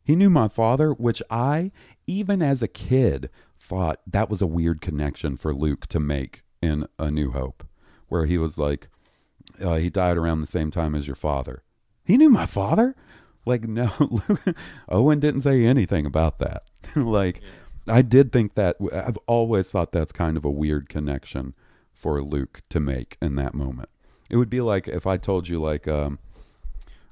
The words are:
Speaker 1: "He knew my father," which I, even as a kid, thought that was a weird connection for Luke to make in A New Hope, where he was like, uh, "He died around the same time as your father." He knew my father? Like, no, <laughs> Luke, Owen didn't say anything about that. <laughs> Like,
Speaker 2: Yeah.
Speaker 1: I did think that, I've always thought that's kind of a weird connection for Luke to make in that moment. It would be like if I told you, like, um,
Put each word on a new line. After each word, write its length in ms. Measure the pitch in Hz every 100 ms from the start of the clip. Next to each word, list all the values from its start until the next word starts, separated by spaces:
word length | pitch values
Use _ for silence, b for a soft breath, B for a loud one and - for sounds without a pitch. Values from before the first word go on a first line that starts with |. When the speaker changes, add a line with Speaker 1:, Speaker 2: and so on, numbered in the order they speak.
Speaker 1:
"He 100 | - 165
knew 120 | 196
my 200 | 165 110
father," 440 | - 113 131 156
which 300 | 139 117 113 -
I, 400 | 113 131 151 190 - b b -
even 360 | 190 190 202
as 200 | 151 135
a 60 | 113
kid, 640 | - - 131 120 69 67 b b b
thought 420 | - 92 85 - -
that 220 | 98 107
was 140 | 101
a 40 | 92
weird 340 | 82 82 78
connection 540 | - 73 73 - 78 65
for 180 | 78
Luke 320 | 69 78 69 -
to 120 | 80
make 420 | 73 71 65 - _ _
in 260 | 85 73 76 -
A 120 | 76
New 200 | 76 71
Hope, 340 | 64 65 - - b b b b
where 180 | 85 78
he 100 | 87
was 200 | 80 76
like, 300 | 73 71 - _ _ _ _ _ - -
uh, 140 | 87 82
"He 120 | 85
died 280 | 92 90 85
around 220 | 82 80
the 40 | 73
same 240 | 87 78
time 220 | 85 78 76
as 100 | 71
your 100 | 67
father." 460 | 78 69 64 64 - _ _ _
He 120 | - 233
knew 100 | 311
my 160 | 240 -
father? 480 | - 98 170 247 262 b b b b -
Like, 200 | 123 110
no, 240 | 110 120 -
<laughs> 20 |
Luke, 580 | 147 113 - 208 - 165 B B B
Owen 300 | 95 135 151
didn't 200 | 147 -
say 240 | 139 135
anything 400 | 117 135 92 90 73
about 320 | 69 82 -
that. 260 | 64 - - _
<laughs> 160 | - 156
Like, 440 | 117 107 95 -
Speaker 2:
Yeah. 520 | 98 - - - -
Speaker 1:
I 80 | 113
did 300 | 127 127 139
think 220 | 127 107
that, 220 | - 95 - 98
I've 260 | 87 - 110 -
always 440 | 117 113 107 92
thought 180 | 98 82
that's 200 | 85 78
kind 240 | - 82 80
of 80 |
a 60 | 73
weird 380 | 71 76 76 67
connection 640 | 78 73 67 - 67 65 65 b b b
for 280 | _ 85 73
Luke 400 | 71 73 65 - -
to 100 | 82
make 360 | 71 65 60 -
in 120 | 80 69
that 180 | 67
moment. 340 | 71 67 64 - _ b b b
It 60 | 117
would 140 | 120
be 100 | 123
like 260 | 120 98 -
if 160 | 87 95
I 100 | 92
told 320 | - 92 85
you, 120 | 85
like, 260 | 78 76 -
um, 300 | 76 73 73 - b b b b b b b b